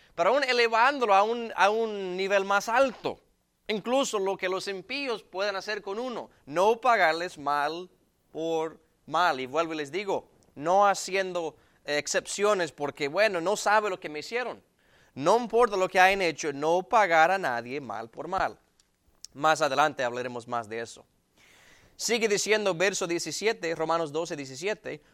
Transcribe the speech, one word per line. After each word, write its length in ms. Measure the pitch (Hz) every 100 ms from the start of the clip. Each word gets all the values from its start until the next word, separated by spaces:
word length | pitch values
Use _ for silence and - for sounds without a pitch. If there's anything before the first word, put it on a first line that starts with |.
| _
pero 160 | - 175
aún 140 | 262
elevándolo 720 | 262 247 233 226 247 285 233
a 80 | 196
un, 300 | 214 240 226
a 140 | - 196
un 480 | 220 226 208 185 180
nivel 280 | 196 196 196
más 220 | 202 214
alto. 520 | 233 269 196 139 - _ _ _ _ -
Incluso 520 | 214 220 269 262 208
lo 200 | 190 190
que 100 | 185
los 200 | 190 196
impíos 540 | 190 170 269 277 220
pueden 340 | - 180 202 196
hacer 260 | 190 214
con 160 | 196 202
uno, 320 | 254 214 113 _ -
no 340 | 156 202 226
pagarles 560 | 254 226 170 165 180 156
mal 540 | 143 147 147 165 180 _ _ _ _
por 500 | 147 160 160 160 156 _ _
mal. 360 | - 156 175 135
Y 60 | 131
vuelvo 280 | 143 165
y 40 | 160
les 140 | 143
digo, 380 | 165 202 147 - _ _
no 320 | - 151 190 202
haciendo, 720 | 190 - 190 185 175 160 - _ _
eh, 140 | - 147
excepciones 720 | 143 190 - - 202 202 165
porque, 360 | - 143 - 143
bueno, 340 | 165 214 180
no 120 | 170 202
sabe 340 | 208 214 208
lo 100 | 185
que 80 | 165
me 120 | 151
hicieron. 420 | 143 233 233 113 _ _ _ _ _
No 220 | - 147 226
importa 400 | 233 226 240 196
lo 140 | 185
que 100 | 190
hayan 220 | 185 196
hecho, 320 | 175 147 160
no 280 | 139 156 175
pagar 480 | 185 233 196 165 165
a 80 | 190
nadie 440 | 165 120 120 139
mal 260 | 127 104 113
por 200 | - 147
mal. 300 | 185 143 104 _ _ _ _ _ _ -
Más 260 | 131 156 151
adelante 420 | 151 131 151 135
hablaremos 460 | 127 123 123 120 117
más 220 | 120 107
de 100 | 113
eso. 240 | 117 - - _ _ _ _ _ _ - _ -
Sigue 320 | - 233 214
diciendo 460 | 196 196 214 202
verso 320 | 165 190 190 180
diecisiete, 680 | 170 160 147 202 220 165
Romanos 360 | 165 156 165 160
doce 240 | 147 170
diecisiete, 680 | 160 135 135 185 214 127 147 _